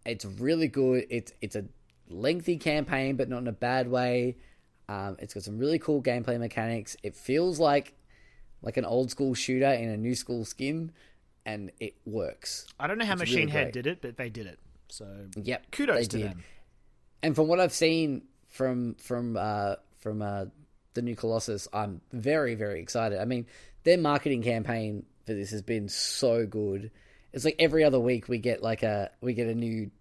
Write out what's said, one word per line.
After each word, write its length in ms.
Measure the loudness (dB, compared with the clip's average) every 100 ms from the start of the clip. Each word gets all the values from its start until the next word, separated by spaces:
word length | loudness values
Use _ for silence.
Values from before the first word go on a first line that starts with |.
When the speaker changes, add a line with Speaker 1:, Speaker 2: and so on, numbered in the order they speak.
Speaker 1:
It's 200 | -6 -6
really 440 | -8 -4 0 2 2
good. 380 | 4 4 4 2
It's, 220 | -4 -6 -10
it's 160 | -8 -6
a 80 | -8 -14 _ _ -14
lengthy 480 | -2 0 0 0 0
campaign, 600 | 2 0 0 0 0 0
but 120 | 0
not 100 | -2
in 100 | -4
a 40 |
bad 360 | -2 0 2 2
way. 460 | 2 2 2 0 -2 -12 -20 _ _ -10
Um, 280 | -6 -6 -8
it's 120 | -10
got 80 | -10
some 140 | -8 -2
really 200 | 0 0
cool 240 | 2 2
gameplay 360 | 2 0 0 -2
mechanics. 580 | -2 -2 -2 -2 -6 -10
It 120 | -10
feels 440 | -10 0 2 2 4
like, 340 | 6 6 2 -16 _ -20 -20 -20 -20 -12
like 140 | -4 -2
an 80 |
old 260 | 2 2 0
school 240 | 0 0
shooter 360 | 0 0 2 4
in 160 | 4 0
a 80 | -2
new 180 | 0
school 300 | -2 -2 -4
skin, 480 | -4 -4 -4 -2 -6 -12 -20 -20 _ _ -10
and 240 | -8 -10 -8
it 140 | -10 -10
works. 600 | -8 -4 -4 -6 -10 -10 -12 -6
Speaker 2:
I 60 | -4
don't 120 | -2
know 60 |
how 80 | 0
Speaker 1:
It's 60 | 0
Speaker 2:
Machine 160 | 2 2
Speaker 1:
really 100 | 2
Speaker 2:
Head 120 | 2
Speaker 1:
great. 80 | 0
Speaker 2:
did 120 | -2 -4
it, 160 | -4
but 140 | -8 -8
they 140 | -8
did 160 | -8 -12
it. 120 | -14 -20 -20 -20
So 180 | -16 -16 -14 -12 -8
Speaker 1:
Yep, 340 | -4 -4 -6
Speaker 2:
kudos 240 | -4 2 2
Speaker 1:
they 80 | 2
Speaker 2:
to 120 | -2
Speaker 1:
did. 80 | -4
Speaker 2:
them. 120 | -6 -14 -20 -20 _ -20 _ -20 _
Speaker 1:
And 140 | 0 4
from 120 | 4
what 120 | 6
I've 120 | 4
seen 500 | 4 4 4 2 -2 -8 _ _
from, 460 | -2 0 0 -2 -4
from, 400 | -4 -4 -2 -2
uh, 400 | 0 0 0 -2 _ _
from, 240 | -6 -4
uh, 240 | -4 -4 -6 -10 -20 _ _
the 80 | -6
new 140 | -4 -2
Colossus, 520 | 0 0 -2 -6 -4
I'm 280 | -4 -4 -6 _
very, 420 | -6 0 2 0
very 260 | -2 -4 -4
excited. 400 | -4 -2 0 0
I 40 |
mean, 220 | -2 -2 -6 -14 -20 -2
their 120 | 4 6
marketing 440 | 6 2 2 0
campaign 640 | 2 0 0 -2 -2 -6 -10 _ -8
for 60 |
this 180 | -6 -4
has 100 | -6
been 260 | -2 -2 -2
so 560 | -4 -4 0 2 4 2
good. 440 | 0 -2 -2 -6 -14 -20 -20 _
It's 120 | -2 0
like 100 | 4
every 240 | 4 6
other 160 | 6 6
week 280 | 4 2 0
we 80 | -2
get, 240 | 0 0
like, 200 | 0 0
a, 280 | 0 0 -2 -4
we 100 | -4
get 140 | -2 0
a 60 |
new 360 | 0 -2 -2 -6 -10